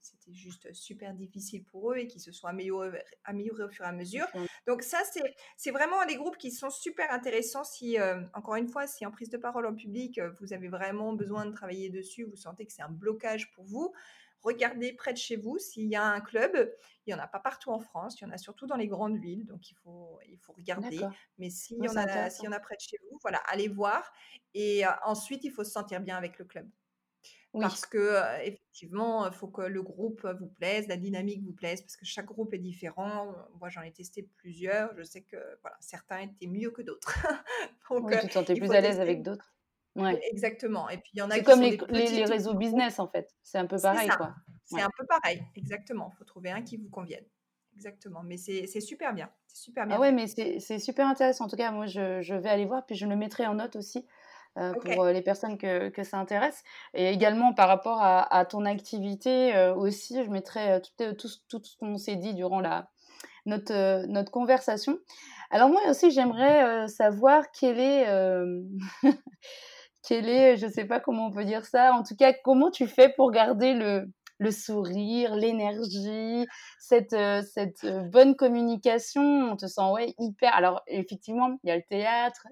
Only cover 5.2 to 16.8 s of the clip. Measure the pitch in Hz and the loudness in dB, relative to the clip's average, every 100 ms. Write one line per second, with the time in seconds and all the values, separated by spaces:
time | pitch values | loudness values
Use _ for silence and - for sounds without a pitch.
5.2 | 269 - - - 302 269 311 381 349 262 | -8 -10 -20 -12 -8 -2 -2 -2 -2 -4
6.2 | 330 349 254 240 269 269 339 320 311 247 | -8 -10 -14 -10 -12 -10 -12 -6 -6 -4
7.2 | 247 226 233 269 285 - 240 226 190 185 | -4 -4 -4 -8 -12 -12 -6 -2 -2 -4
8.2 | 180 208 220 220 240 285 285 - 208 214 | -10 -14 -8 -6 -6 -6 -10 -10 -14 -14
9.2 | 226 240 240 240 233 220 214 220 247 220 | -12 -10 -8 -6 -6 -8 -10 -10 -10 -8
10.2 | 175 180 196 185 180 180 196 208 220 214 | -10 -10 -14 -14 -12 -8 -8 -6 -8 -8
11.2 | 202 214 208 214 190 190 190 185 190 - | -8 -8 -10 -12 -14 -12 -10 -12 -14 -14
12.2 | 220 196 165 185 214 - 151 165 208 220 | -16 -16 -20 -18 -20 -16 -16 -8 -6 -6
13.2 | 226 220 220 _ 190 233 359 - - - | -6 -8 -10 _ -14 -10 -10 -10 -20 -20
14.2 | _ _ 220 240 247 247 247 247 277 240 | _ _ -6 -2 -4 -4 -8 -8 -10 -8
15.2 | - 226 214 349 - 220 214 208 214 208 | -8 -8 -8 -10 -10 -8 -4 -2 -2 -2
16.2 | 208 220 277 339 226 - | -4 -2 0 0 -2 -4